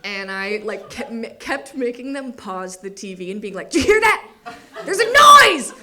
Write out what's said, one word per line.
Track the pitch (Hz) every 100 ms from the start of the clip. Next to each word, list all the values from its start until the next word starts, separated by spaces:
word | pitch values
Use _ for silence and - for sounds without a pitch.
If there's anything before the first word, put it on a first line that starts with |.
And | 196 202 190
I, | 190 196 208
like, | 208 196 -
kept | - 233
ma-, | 226 226 -
kept | - 277 277
making | 277 247 247 254
them | 277 262
pause | 233 220 185 185 185
the | 196
T | 196 202
V | 185 180
and | 208
being | 208
like, | 190 156
Do | 330
you |
hear | - 427
that? | 440 392 - _ - - - -
There's | - 381
a |
noise! | 453 539 587 587 466 330 220 -